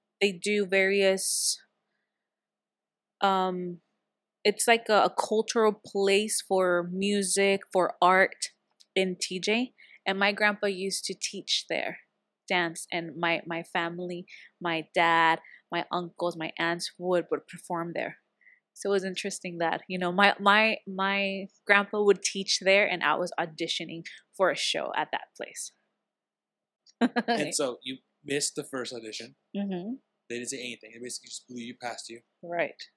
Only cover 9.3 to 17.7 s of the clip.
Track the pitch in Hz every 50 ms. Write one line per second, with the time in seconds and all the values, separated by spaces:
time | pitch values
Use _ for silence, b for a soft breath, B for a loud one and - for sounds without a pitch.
9.3 | 185 185 170 202 214 233 254 247 b b b b b b b 196 190 196 202 202
10.3 | 202 202 214 208 202 202 208 202 196 180 190 196 180 - - - 185 - - -
11.3 | - 196 - - - - - - 165 - - - - - _ _ _ _ _ _
12.3 | _ _ _ - 196 180 170 165 165 - - - - 170 170 165 135 165 175 165
13.3 | 170 - - 165 170 165 170 - - 180 170 170 170 175 180 175 180 170 180 B
14.3 | B B B B B - 175 170 165 160 151 _ - 185 170 170 165 165 165 165
15.3 | 165 - B B B B B - 170 170 - - - 180 175 170 _ - 175 175
16.3 | 170 165 160 156 - - 165 170 170 170 - - - - 175 180 180 175 165 -
17.3 | 156 147 - - - 170 - -